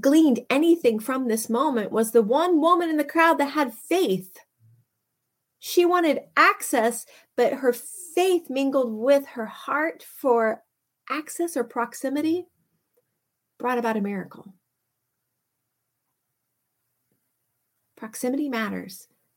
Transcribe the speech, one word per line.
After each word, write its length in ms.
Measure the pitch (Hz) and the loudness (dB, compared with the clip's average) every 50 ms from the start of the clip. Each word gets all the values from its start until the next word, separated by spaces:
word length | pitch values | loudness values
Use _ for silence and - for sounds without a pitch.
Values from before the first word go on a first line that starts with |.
gleaned 400 | 214 277 285 320 320 294 233 - - - | 2 4 6 6 6 6 4 2 0 -2
anything 500 | 254 277 320 339 339 339 - 247 220 214 | 0 2 4 4 2 4 2 0 0 0
from 300 | 220 - 262 269 262 240 | -2 -4 -4 -4 -2 -2
this 220 | 220 226 - - | -2 -4 -2 -2
moment 420 | 226 233 294 311 262 226 202 - | -2 0 0 0 0 -2 -2 -2
was 180 | - 214 220 220 | -2 -2 0 2
the 120 | - 233 | 4 2
one 400 | 220 202 247 294 330 359 359 302 | 4 4 2 2 2 2 2 2
woman 260 | 294 330 359 339 349 320 | 4 4 4 2 2 0
in 80 | 320 | 0
the 80 | 302 285 | -2 -2
crowd 320 | 294 - 320 320 330 320 277 | 0 2 4 4 4 4 2
that 120 | 285 277 | 0 -2
had 240 | 277 302 294 240 - | 0 -2 -2 -2 -4
faith. 640 | - - - 330 370 370 233 190 185 185 - - - - _ _ _ _ _ _ _ _ _ _ _ _ _ _ _ _ _ _ _ _ _ _ _ | -10 -4 -2 0 0 2 0 -2 -2 -4 -10 -20 -20 -20 _ _ _ _ _ _ _ _ _ _ _ _ _ _ _ _ _ _ _ _ _ _ _
She 260 | - - - 359 349 | -14 -2 2 2 4
wanted 360 | 339 359 359 339 311 277 - - - _ | 4 2 2 2 2 0 0 -4 -2 _
access, 720 | 285 320 381 427 - - - - 247 220 233 226 - - - - - _ _ _ | 4 4 4 2 0 -4 -2 0 0 0 0 -2 -4 -10 -16 -20 -20 _ _ _
but 160 | - 240 - | 0 0 0
her 220 | - 269 269 254 240 | 0 0 0 0 0
faith 760 | - - - - - - - - 349 359 381 359 339 339 - | 0 -6 -16 -18 -18 -18 -4 -2 0 2 2 2 0 -2 -4
mingled 420 | 254 269 277 277 277 277 254 233 | -4 -2 -2 0 0 0 0 0
with 360 | 220 214 226 262 285 277 277 | -4 -2 2 4 4 4 2
her 180 | - - 247 220 | -2 -8 -10 -10
heart 580 | 214 - - - - 254 294 208 330 - - | -10 -12 -14 -8 -4 -4 -2 -2 -4 -6 -8
for 600 | - - - - - 269 233 233 226 220 220 - _ _ _ _ _ _ _ _ _ - | -16 -20 -14 -4 0 0 2 2 2 0 -2 -6 _ _ _ _ _ _ _ _ _ -8
access 440 | 254 302 302 - - - 339 339 - | -8 -8 -8 -10 -6 -6 -6 -4 -4
or 80 | 269 | -6
proximity 840 | 233 233 - 247 233 233 - - - 262 269 294 302 320 330 359 359 - _ _ _ _ _ _ _ _ _ _ _ _ _ _ _ _ _ _ _ _ _ - | -6 -6 -6 -6 -6 -6 -8 -8 -6 -6 -4 -2 -2 -2 -2 -4 -6 -10 _ _ _ _ _ _ _ _ _ _ _ _ _ _ _ _ _ _ _ _ _ -8
brought 180 | - 247 254 | -6 -4 -2
about 220 | 240 233 226 220 214 | -2 -2 -2 -2 -2
a 20 | |
miracle. 540 | 202 202 202 190 - - - 117 - - - _ _ _ _ _ _ _ _ _ _ _ _ _ _ _ _ _ _ _ _ _ _ _ _ _ _ _ _ _ _ _ _ _ _ _ _ _ _ _ _ _ _ _ _ _ _ _ _ _ _ _ _ _ _ _ _ _ _ _ _ _ _ _ _ _ _ _ _ | -4 -4 -4 -6 -8 -10 -14 -20 -20 -20 -20 _ _ _ _ _ _ _ _ _ _ _ _ _ _ _ _ _ _ _ _ _ _ _ _ _ _ _ _ _ _ _ _ _ _ _ _ _ _ _ _ _ _ _ _ _ _ _ _ _ _ _ _ _ _ _ _ _ _ _ _ _ _ _ _ _ _ _ _
Proximity 520 | _ 226 220 220 - - 247 262 277 302 285 | _ -16 -14 -10 -6 -4 -4 -4 -4 -4 -4
matters, 600 | 247 226 220 202 190 180 185 190 - - - _ _ _ _ _ _ | -4 -4 -4 -6 -6 -8 -10 -12 -16 -20 -20 _ _ _ _ _ _